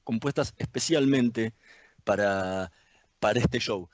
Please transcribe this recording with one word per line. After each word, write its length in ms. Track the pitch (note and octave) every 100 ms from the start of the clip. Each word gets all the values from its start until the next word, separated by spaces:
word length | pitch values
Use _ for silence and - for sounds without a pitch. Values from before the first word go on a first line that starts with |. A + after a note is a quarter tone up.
compuestas 500 | - A2+ C#3+ D3 C3 -
especialmente 960 | - C#3+ - D#3+ C#3 C3+ A#2+ A#2 A2+ - - - - _
para, 680 | - G2 G2+ G2 F#2 F#2+ F2+ - _ _ _ _
para 200 | G#2+ A2+
este 200 | A#2 A#2+
show. 300 | - G2+ F2+